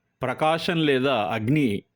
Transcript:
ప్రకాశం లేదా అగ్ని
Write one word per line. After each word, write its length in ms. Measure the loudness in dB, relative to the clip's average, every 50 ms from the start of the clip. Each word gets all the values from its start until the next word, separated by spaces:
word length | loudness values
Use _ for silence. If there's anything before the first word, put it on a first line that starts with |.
| _ _ _ -8 -6
ప్రకాశం 640 | -6 -4 0 0 0 0 0 0 -2 0 0 2
లేదా 420 | 2 2 2 2 0 0 0 0
అగ్ని 560 | -2 -2 -2 0 0 0 2 2 0 -2 -2 -8 _ _